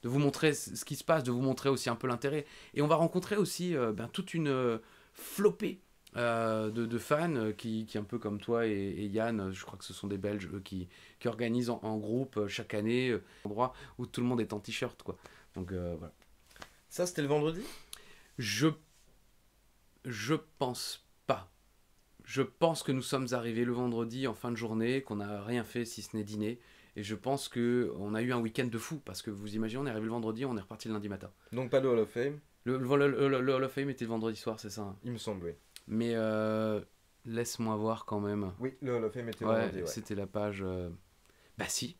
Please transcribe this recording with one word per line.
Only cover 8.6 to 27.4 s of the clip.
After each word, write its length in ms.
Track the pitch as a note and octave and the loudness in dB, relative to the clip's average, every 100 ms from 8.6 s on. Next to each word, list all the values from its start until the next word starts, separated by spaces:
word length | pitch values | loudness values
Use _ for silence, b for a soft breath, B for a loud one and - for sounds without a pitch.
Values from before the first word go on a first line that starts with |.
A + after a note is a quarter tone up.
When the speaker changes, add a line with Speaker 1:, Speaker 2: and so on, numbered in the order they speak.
| A2+ | 2
Speaker 1:
et, 40 | |
et 340 | G#2 G2 D#2+ G#2 | 2 0 -2 -2
Yann, 340 | G2+ A2+ A2+ | 0 0 0
euh, 120 | F#2+ | -2
je 120 | F#2+ | -4
crois 140 | - F#2+ | -10 -14
que 60 | |
ce 80 | - | -14
sont 120 | F#2+ G#2 | -8 -4
des 120 | G2 | -2
Belges, 300 | G2+ G#2 F#2 | -2 -2 -4
eux, 80 | G2+ | -8
qui, 280 | F#2 F#2+ F2+ B B B | -6 -8 -8 B B B
qui 100 | A#2+ | -4
organisent 420 | A2 A#2+ A#2+ A#2+ | 0 0 2 2
en, 100 | A#2 | 0
en 140 | A2 A2 | 0 -2
groupe, 400 | G#2 A#2+ C3 - | 0 0 0 0
euh, 100 | G#2 | -2
chaque 260 | - A2 | -2 -2
année, 340 | G#2+ G#2+ B2 B2+ | 0 2 4 4
euh, 120 | A2 - B | 0 -2 B
un 40 | G2+ | -6
endroit 240 | G#2 B2+ B B - | 2 0 B B -8
où 80 | A#2+ | -6
tout 140 | - | 0
le 60 | B2 | 2
monde 140 | B2 | 2
est 120 | G#2+ | 2
en 80 | G#2 | -2
t-shirt, 420 | - A2+ B2 - | -4 -4 -4 -6
quoi. 140 | - - B B B | -12 -12 B B B
Donc, 180 | - F2+ | -8 -6
euh, 220 | F#2 F2 E2+ | -4 -4 -6
voilà. 140 | D#2+ - - - - B B B _ | -10 -16 -20 -20 -20 B B B _
Speaker 2:
Ça, 160 | - F3+ | -2 -2
c'était 160 | F3 | 0
le 60 | C#3+ | 2
vendredi ? 340 | D3 D3+ E3 C4 B B B B B B - | 4 2 0 -8 B B B B B B -6
Speaker 1:
Je, 300 | A2+ G2+ D3+ D#3 - - - - _ _ _ _ _ _ _ _ | -2 4 4 4 -10 -20 -20 -20 _ _ _ _ _ _ _ _
je 300 | - A2+ A2 D3+ - - | -10 -6 0 0 0 -2
pense 480 | C3 A#2+ - - _ _ - | -2 -2 -6 -8 _ _ -2
pas. 240 | - F#2 _ _ _ _ _ _ _ | -2 -2 _ _ _ _ _ _ _
Je 180 | - C3 | -8 0
pense 400 | C#3 - E3 D#3 | 0 6 4 4
que 100 | - | 2
nous 100 | C3 | 0
sommes 260 | A#2+ C#3 B2+ | 2 0 0
arrivés 320 | B2 A#2 A2+ | 0 0 2
le 80 | A#2+ | 2
vendredi 540 | A#2+ B2 A#2 A#2 A#2+ C3 | 2 2 2 0 0 -2
en 80 | |
fin 160 | G#2+ B2 | -2 -4
de 60 | A#2 | -2
journée, 460 | A2+ A2 A2+ C3+ | 0 2 2 2
qu'on 140 | C3+ G#2 | 0 -4
n'a 260 | G2+ G#2 | -4 -6
rien 220 | G2+ A#2+ | -2 -2
fait 200 | A2+ B2 | -2 -4
si 180 | A#2 - | -4 -6
ce 140 | G#2 A2 | -6 -6
n'est 80 | |
dîner. 340 | G#2 G#2+ G#2+ B2 B B B - | -4 -2 -2 -2 B B B -10
Et 60 | |
je 120 | G2+ | -6
pense 340 | G#2+ B2+ C#3 | -4 -2 -2